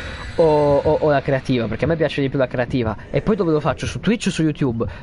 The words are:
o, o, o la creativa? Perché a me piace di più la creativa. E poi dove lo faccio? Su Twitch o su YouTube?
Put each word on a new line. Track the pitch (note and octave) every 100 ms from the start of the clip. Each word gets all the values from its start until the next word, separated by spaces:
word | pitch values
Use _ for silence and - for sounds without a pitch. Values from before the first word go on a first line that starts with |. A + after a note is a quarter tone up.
| - - - -
o, | D#3+ D3+ D3 C#3
o, | D#3 D3+
o | D3+
la | C#3+
creativa? | D3 C3+ - B2+ A2+
Perché | A2
a | D#3
me | E3
piace | D3+ -
di | C3+
più | C#3
la | B2+
creativa. | B2+ A#2+ C3 A2+ G#2 -
E | -
poi | - G#3
dove | E3
lo | D3+
faccio? | D3+ - -
Su | B2+
Twitch | - A3+ G3
o |
su | -
YouTube? | D#3+ D3 C#3 A2+ - -